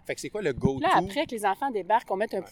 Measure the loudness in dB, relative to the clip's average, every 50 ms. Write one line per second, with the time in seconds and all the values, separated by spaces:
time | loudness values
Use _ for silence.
0 | -2 -6 -8 -8 -8 -8 -8 -2 -2 -2 -2 2 2 2 2 2 2 4 4 4
1 | 2 2 -2 -4 -4 -2 -4 0 0 0 0 0 -2 -2 -2 -4 0 2 2 2
2 | 2 0 -2 -2 -2 -2 -4 -8 -8 -8